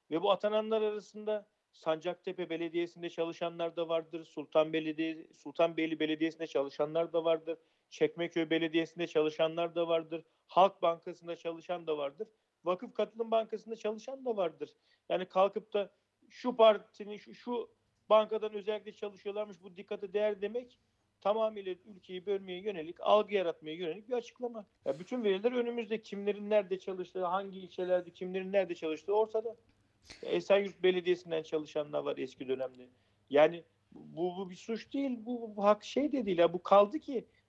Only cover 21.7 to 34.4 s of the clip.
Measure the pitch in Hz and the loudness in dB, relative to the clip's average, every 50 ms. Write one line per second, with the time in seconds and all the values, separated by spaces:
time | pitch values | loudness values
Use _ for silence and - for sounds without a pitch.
21.7 | 185 180 _ 220 208 185 - - 185 185 175 202 202 196 196 190 180 180 190 214 | -10 -10 _ -18 -20 -20 -16 -12 -12 -10 -4 -4 -4 -4 -4 -8 -10 -8 -6 -6
22.7 | 202 175 151 165 175 - - - 202 214 214 196 202 196 180 170 160 - - 156 | -6 -6 -8 -10 -12 -4 2 4 6 6 4 2 0 0 0 0 -2 -4 -8 -10
23.7 | 156 170 185 160 160 202 214 214 254 240 226 - - - 247 240 240 226 202 - | -8 -6 -6 -6 -6 -8 -8 -6 -6 -6 -6 -8 -12 -10 -10 -10 -8 -10 -14 -16
24.7 | _ _ _ - 135 151 180 - 247 247 226 208 190 190 202 247 254 247 240 240 | _ _ _ -6 -6 -6 -6 -6 -4 0 2 2 2 2 2 0 2 2 0 0
25.7 | 240 240 226 196 220 214 - - - 196 202 202 202 202 208 202 214 208 202 180 | -2 -4 -4 -4 -4 -6 -6 -8 -10 -4 -2 -2 -2 -2 0 2 4 4 4 2
26.7 | 190 185 - - 190 185 180 - - 185 185 175 175 196 202 196 185 190 185 170 | -2 -4 -4 -6 -6 -6 -8 -8 -6 -4 -2 0 0 -2 -2 -6 -10 -12 -14 -12
27.7 | - - 185 180 180 180 175 175 175 - 185 180 185 190 185 190 190 202 190 170 | -8 -6 0 2 2 2 0 -2 -8 -10 -8 -6 -4 -4 -4 0 2 0 2 0
28.7 | 170 - - 160 156 151 - - 202 214 220 214 - 220 220 233 - - _ _ | -2 -4 -4 -4 -4 -4 -2 0 2 2 2 2 0 -2 -4 -4 -8 -12 _ _
29.7 | _ _ _ _ _ _ _ - - - - - - 175 175 - 196 202 202 196 | _ _ _ _ _ _ _ -20 -20 -14 -6 -4 -2 -2 2 4 4 4 4 0
30.7 | 185 - - 185 185 180 170 175 180 175 - 170 165 160 156 - - 156 151 147 | -4 2 2 2 4 4 2 2 0 0 0 -4 -6 -6 -4 -4 -4 -4 -4 -4
31.7 | - 156 147 147 147 147 139 143 139 139 135 131 - - 143 127 131 127 131 127 | -4 -4 -4 -2 -4 -2 -2 -2 -2 -4 -6 -6 -8 -10 -4 -4 -2 -2 -2 -6
32.7 | 127 127 123 127 _ _ _ _ _ _ _ _ 131 143 151 160 170 170 165 _ | -8 -12 -20 -20 _ _ _ _ _ _ _ _ 6 6 8 6 6 0 -10 _
33.7 | _ _ _ _ - - - 151 147 151 170 180 175 180 | _ _ _ _ -20 -20 -20 -16 -6 -4 -4 -2 -2 -4